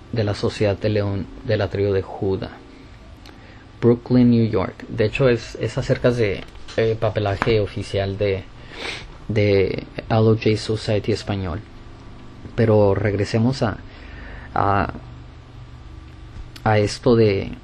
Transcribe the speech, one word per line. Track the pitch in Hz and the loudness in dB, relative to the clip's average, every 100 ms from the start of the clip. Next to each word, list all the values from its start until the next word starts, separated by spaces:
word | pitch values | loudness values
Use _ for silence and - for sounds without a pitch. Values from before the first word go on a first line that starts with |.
| - | -8
de | 120 | -2
la | 104 | -2
Sociedad | 101 113 - 104 98 | -2 -2 0 0 0
de | 107 | 0
León | 107 101 98 - - - | 0 0 -4 -6 -8 -4
de | 107 | -2
la | 101 | 0
Tribu | 98 101 | 0 0
de | 95 | 0
Judá, | 92 - 98 95 - - - - - - - - - - - - - - | -2 -4 -2 -2 -4 -12 -20 -20 -20 -20 -20 -20 -20 -20 -20 -20 -20 0
Brooklyn, | 117 120 - 127 120 | 4 4 4 4 6
New | 117 113 | 6 4
York. | 104 92 - - | 2 -2 -6 -8
De | 113 107 | -2 0
hecho | - 139 | 2 2
es, | 117 - - | 2 -2 -6
es | 113 - | -6 -2
acerca | 117 131 127 | -2 2 2
de, | 123 107 92 - - - - | 2 0 -2 -8 -16 -8 0
eh, | 113 110 | 0 2
papelaje | 113 107 104 98 - 113 | 0 0 0 0 2 2
oficial | 101 - 95 101 98 98 | 0 -4 -4 -2 -2 0
de, | 104 95 - - - - - - - - - | 0 -2 -6 -16 -18 -12 -10 -10 -12 -14 -6
de | 107 104 98 92 - - - - | 0 4 4 4 0 -8 -10 0
L | 113 | 4
O | 110 113 | 4 4
J | 110 107 | 2 0
Society | - 110 - 107 - | 0 -4 -2 -2 0
Español. | 104 - 101 92 80 - - - - - - - - - - | -2 -2 -4 -4 -6 -10 -18 -18 -18 -18 -18 -18 -18 -8 0
Pero | 113 107 101 98 | 4 6 6 4
regresemos | 107 98 101 117 113 131 | 2 0 0 2 2 2
a, | 113 - - - - - - - - | -2 -4 -10 -18 -18 -16 -16 -16 -6
a, | - 101 101 - - - - - - - - - - - - - - - - - - | 0 2 2 0 -4 -14 -18 -18 -20 -20 -20 -18 -18 -18 -18 -18 -18 -18 -16 -16 -4
a | 110 107 | 2 2
esto | 104 - - 117 | 2 0 4 6
de | 110 98 - - | 6 4 -2 -10